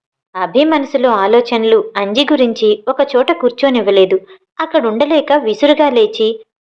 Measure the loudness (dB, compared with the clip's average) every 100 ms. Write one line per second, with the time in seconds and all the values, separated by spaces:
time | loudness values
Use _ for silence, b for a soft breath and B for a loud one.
0 | _ _ _ -8 -2 0 2 0 -2 -2
1 | 0 0 2 2 2 -2 2 0 0 -6
2 | -4 -2 0 0 0 0 0 0 -2 -4
3 | -2 0 0 -2 -2 0 0 0 0 2
4 | 2 0 B B _ -10 -4 -2 -2 -2
5 | 0 0 0 0 0 0 2 2 2 2
6 | 0 0 -4 -4 -12 _